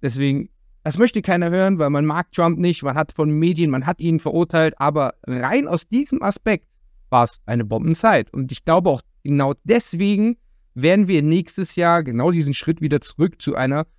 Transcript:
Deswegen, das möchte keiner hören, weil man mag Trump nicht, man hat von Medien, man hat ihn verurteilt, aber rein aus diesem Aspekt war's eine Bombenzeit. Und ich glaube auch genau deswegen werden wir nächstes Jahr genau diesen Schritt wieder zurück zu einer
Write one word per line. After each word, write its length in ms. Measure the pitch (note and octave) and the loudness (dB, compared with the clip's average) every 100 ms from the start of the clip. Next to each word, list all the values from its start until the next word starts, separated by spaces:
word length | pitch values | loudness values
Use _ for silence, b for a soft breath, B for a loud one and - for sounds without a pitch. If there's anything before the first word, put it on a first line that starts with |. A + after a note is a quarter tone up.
Deswegen, 480 | C#3 B2 C#3 C#3 - _ _ _ | -6 -2 0 0 -6 _ _ _
das 160 | - D#3 | -8 0
möchte 240 | A#3 A3 | 2 2
keiner 260 | - F3 E3+ | -2 0 0
hören, 300 | F3+ F#3+ F#3+ | 0 2 2
weil 100 | D3 | 0
man 160 | C#3+ | 0
mag 260 | D3+ D3+ F3 | 0 -2 -6
Trump 260 | - E3+ E3+ | -2 0 2
nicht, 240 | F3 E3+ | 0 0
man 120 | C#3+ | -4
hat 180 | C3+ D3+ | -4 -4
von 180 | - D3+ | -2 0
Medien, 400 | D3+ E3 E3+ E3 | 2 0 2 0
man 160 | C3 C3+ | 0 -2
hat 160 | F3 | -2
ihn 160 | E3+ D#3+ | 0 0
verurteilt, 600 | D#3 - E3+ E3 D#3+ - | 0 -2 0 2 0 0
aber 360 | C#3+ D3+ C3+ - - | -2 0 -2 -4 -8
rein 400 | B2 B2+ A#3 C#4+ | -4 -2 -2 0
aus 220 | E3+ - | -4 -2
diesem 340 | A#3 C#4+ C4 | -4 -2 -2
Aspekt 460 | G3+ G3+ - G#3 _ _ _ _ _ | -4 -4 -2 -2 _ _ _ _ _
war's 320 | B2+ A#2+ - - | 2 2 -2 -6
eine 180 | A#2+ | -4
Bombenzeit. 640 | G#2+ A2 D#3+ D#3+ A3+ F3+ G#2+ | -2 -2 -2 2 4 2 0
Und 180 | - C3 | -6 -8
ich 140 | - - | -8 0
glaube 240 | E3 F3+ | 2 2
auch 100 | C3+ - _ | -2 -4 _
genau 320 | C#3+ C#3+ C#3 C#3+ | -2 0 0 -2
deswegen 720 | - A#3 - E3+ G3+ G3+ A3 A#3+ _ _ _ | 0 0 0 -2 0 2 0 -2 _ _ _
werden 340 | - C#3 F#3+ F#3+ | -2 2 4 4
wir 140 | F3+ | 2
nächstes 520 | D3 E3 - - F#3+ - | 2 0 0 -8 -8 0
Jahr 260 | E3+ E3+ | 2 2
genau 280 | D3 A#2 C#3+ | 0 0 0
diesen 220 | F3 D3 | 2 0
Schritt 300 | C3+ - E3 | -2 -4 -2
wieder 180 | D3+ C#3+ | 0 -2
zurück 400 | - - E3+ - | -4 -2 -2 -2
zu 140 | - | -6
einer 320 | - C3 C#3 D#3+ | -4 -2 -2 -6